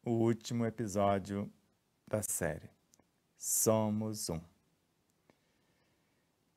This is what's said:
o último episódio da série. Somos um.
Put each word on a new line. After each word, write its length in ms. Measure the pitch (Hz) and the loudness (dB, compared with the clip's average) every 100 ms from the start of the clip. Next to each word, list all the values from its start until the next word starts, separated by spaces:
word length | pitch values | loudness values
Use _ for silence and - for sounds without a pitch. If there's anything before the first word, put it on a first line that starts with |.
o 60 | 123 | 0
último 560 | 117 113 113 - 117 117 | 2 4 2 -2 -2 -2
episódio 880 | - 113 95 101 101 92 101 104 - _ _ _ _ _ | -2 -2 2 4 2 0 -6 -6 -10 _ _ _ _ _
da 160 | 107 | -4
série. 480 | 104 - 85 76 - _ _ _ _ _ _ _ | -2 -2 -2 -4 -10 _ _ _ _ _ _ _
Somos 920 | - - 117 110 107 104 107 107 - | -4 2 4 4 2 -2 -4 -6 -6
um. 140 | 82 85 _ _ _ _ _ _ _ _ _ _ _ _ _ _ _ _ _ _ _ _ | -6 -8 _ _ _ _ _ _ _ _ _ _ _ _ _ _ _ _ _ _ _ _